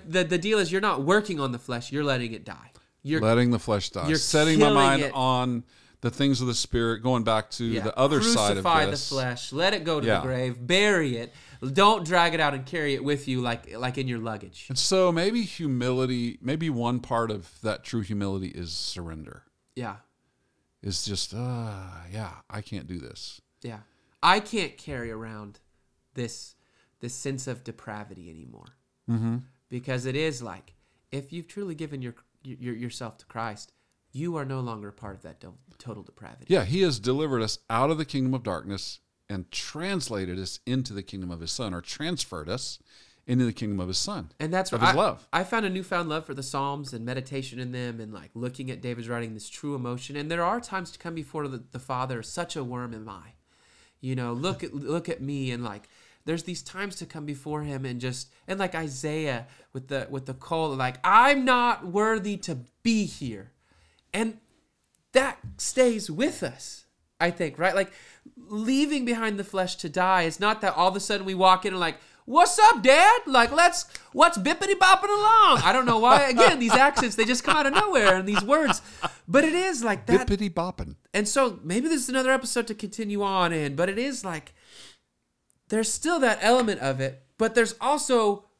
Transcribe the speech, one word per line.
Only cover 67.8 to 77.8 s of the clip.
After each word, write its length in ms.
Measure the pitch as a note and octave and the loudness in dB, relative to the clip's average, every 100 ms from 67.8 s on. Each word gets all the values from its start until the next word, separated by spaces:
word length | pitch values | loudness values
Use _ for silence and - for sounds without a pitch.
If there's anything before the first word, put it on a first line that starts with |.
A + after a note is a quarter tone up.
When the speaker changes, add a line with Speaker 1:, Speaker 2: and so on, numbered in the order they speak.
| F#3+ - - - - - | -2 -6 -20 -20 -20 -20
Speaker 1:
leaving 680 | - G#3 A3 C4+ D4 D4 | -10 -6 0 2 2 0
behind 340 | A#3+ A3+ A3+ G3+ | -2 -2 -2 -4
the 60 | |
flesh 300 | G3 F#3+ F3+ - | -4 -2 -2 -4
to 120 | E3+ | -6
die 340 | D#3+ F#3 F#3 | 0 2 4
is 160 | E3 D#3+ | 2 0
not 220 | G3+ G#3+ | 0 0
that 140 | G3+ - | 0 4
all 120 | F#3 | 4
of 60 | G3 | 2
a 40 | |
sudden 260 | G3 G3+ F#3+ | -2 -4 -2
we 80 | |
walk 300 | F#3 F#3 F#3 G#3 | 4 6 6 4
in 60 | |
and 80 | F#3+ | -2
like, 180 | E3 - - _ | -2 -4 -12 _
"What's 320 | - C#4+ F#4+ - | 2 6 6 8
up, 200 | G#4+ D#4+ | 8 8
Dad? 400 | B3 D4 G4 B4 D#4 | 8 10 10 8 4
Like, 240 | B3+ A#3 | 4 6
let's, 360 | D4 F4 F4 - - - | 6 6 4 -8 -12 -4
what's 260 | - E4+ E4+ | 6 6 6
bippity 360 | G3+ E4+ G4 G4 | 0 0 2 6
bopping 300 | F#4 F#4+ G4+ | 8 6 6
along?" 520 | G#4 G#4 A4+ G4 B3 | 2 6 8 8 8
I 60 | D#3+ | 6
don't 120 | B3 B3 | 4 4
know 120 | A3+ | 6
why. 300 | A#3 A3+ C#4 | 8 8 8
Again, 300 | A#3+ - D#4 | 6 6 6
these 120 | A#3 | 4
accents, 440 | A#3+ C#4 C#4+ A#3+ G#3+ | 6 6 6 0 2
they 80 | |
just 180 | A3 B3 | 2 2
come 140 | - D4+ | 2 4
out 100 | C#4 | 4
of 60 | |
nowhere 420 | C#4+ | 4